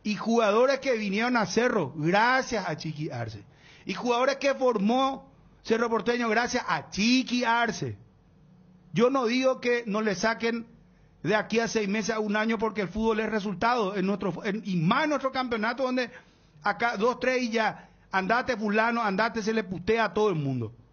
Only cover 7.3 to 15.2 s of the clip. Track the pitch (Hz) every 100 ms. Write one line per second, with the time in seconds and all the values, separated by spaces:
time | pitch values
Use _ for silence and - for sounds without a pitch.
7.3 | 247 233 233 233 - 131 101 - _ _
8.3 | _ - - - - - 156 247 277 233
9.3 | 247 262 254 247 240 233 208 220 180 226
10.3 | 226 226 233 226 - - _ - _ 147
11.3 | 214 185 220 226 226 202 214 196 220 214
12.3 | 214 220 220 220 214 185 202 226 214 220
13.3 | 214 202 175 226 247 190 202 185 202 196
14.3 | 170 220 214 208 175 160 254 302 285